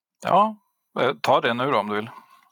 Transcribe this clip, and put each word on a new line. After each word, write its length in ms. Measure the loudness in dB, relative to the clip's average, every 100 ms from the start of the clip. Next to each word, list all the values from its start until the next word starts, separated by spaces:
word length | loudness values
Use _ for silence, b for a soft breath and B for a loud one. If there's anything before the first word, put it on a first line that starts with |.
| _ _ 0
Ja, 300 | 2 2 -2 _ _ _ -2
eh, 140 | -2 -2
ta 200 | 0 2
det 120 | 2
nu 180 | -2 0
då 60 | 0
om 120 | 0
du 60 | -4
vill. 140 | -6 B B B B